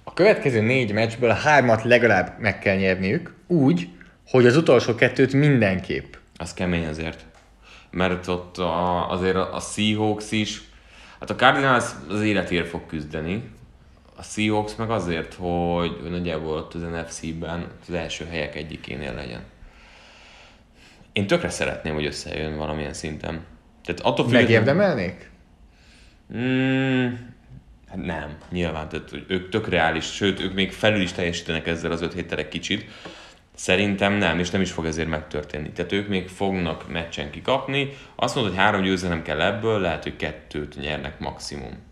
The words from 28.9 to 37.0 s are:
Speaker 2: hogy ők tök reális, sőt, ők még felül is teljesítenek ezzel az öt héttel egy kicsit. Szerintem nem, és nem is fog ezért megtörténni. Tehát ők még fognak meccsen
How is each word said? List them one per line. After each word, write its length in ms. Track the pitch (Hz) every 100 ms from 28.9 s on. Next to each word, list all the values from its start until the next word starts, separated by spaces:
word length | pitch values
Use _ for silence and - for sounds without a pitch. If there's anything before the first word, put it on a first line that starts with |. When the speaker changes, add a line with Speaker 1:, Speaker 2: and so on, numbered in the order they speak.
| 80 78
Speaker 2:
hogy 160 | 73 73
ők 220 | 90 87
tök 200 | 110 -
reális, 360 | 87 80 80 -
sőt, 340 | - 101 90
ők 140 | 92
még 180 | 95 95
felül 300 | - 110 104
is 100 | 90
teljesítenek 560 | - 87 82 - 82 82
ezzel 240 | 82 82
az 100 | 82
öt 120 | 80
héttel 240 | 90 82 76
egy 100 | 76
kicsit. 380 | - - 104 - - - - - - _ -
Szerintem 580 | - 92 101 98 101
nem, 260 | 104 92 82
és 100 | 87
nem 120 | 101
is 100 | 90
fog 140 | - 82
ezért 220 | 78 80
megtörténni. 600 | 78 73 73 73 73 76
Tehát 220 | - 87
ők 160 | 101 101
még 200 | 95 87
fognak 640 | - 98 95 85 78 -
meccsen 380 | 82